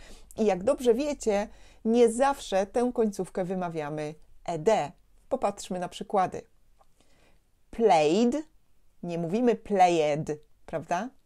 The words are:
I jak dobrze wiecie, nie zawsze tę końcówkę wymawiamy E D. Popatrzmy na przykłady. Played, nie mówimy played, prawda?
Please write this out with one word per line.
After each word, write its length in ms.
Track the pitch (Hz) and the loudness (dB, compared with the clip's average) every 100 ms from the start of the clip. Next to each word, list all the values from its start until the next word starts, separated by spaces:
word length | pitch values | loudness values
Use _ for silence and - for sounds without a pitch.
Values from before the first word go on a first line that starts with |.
| - - - - | -20 -20 -12 -2
I 80 | 214 | 0
jak 180 | 185 | 2
dobrze 300 | 208 294 247 | 0 2 2
wiecie, 540 | 233 294 285 226 202 214 - - - 220 | 2 0 -4 -2 -2 -2 -12 -20 -6 0
nie 260 | 240 233 | 4 4
zawsze 540 | 233 277 - - 190 202 | 4 0 0 -2 -2 -2
tę 260 | 247 247 | -2 -2
końcówkę 520 | 240 220 202 180 - 180 | 0 -2 -2 -6 -6 -4
wymawiamy 680 | 185 175 165 147 151 151 160 - - - | -4 -6 -6 -8 -6 -8 -10 -20 -16 -8
E 140 | 165 | -2
D. 320 | 175 202 147 - _ _ - | 2 2 0 -8 _ _ -8
Popatrzmy 500 | 254 202 202 - 180 | -4 -4 -4 -8 -8
na 100 | 175 | -8
przykłady. 520 | - 202 202 180 - - _ _ _ _ _ _ _ _ _ _ _ _ | -10 -4 -2 -2 -4 -16 _ _ _ _ _ _ _ _ _ _ _ _
Played, 640 | - 220 165 151 190 240 285 - _ _ _ _ _ | 0 4 6 4 4 2 0 -8 _ _ _ _ _
nie 140 | 175 170 | -10 -6
mówimy 380 | 170 214 247 208 | -4 0 0 0
played, 840 | - 196 180 170 151 147 151 147 - _ - | 0 4 4 4 2 0 -4 -8 -12 _ -12
prawda? 440 | 160 160 175 247 - | -10 -6 -6 -6 -14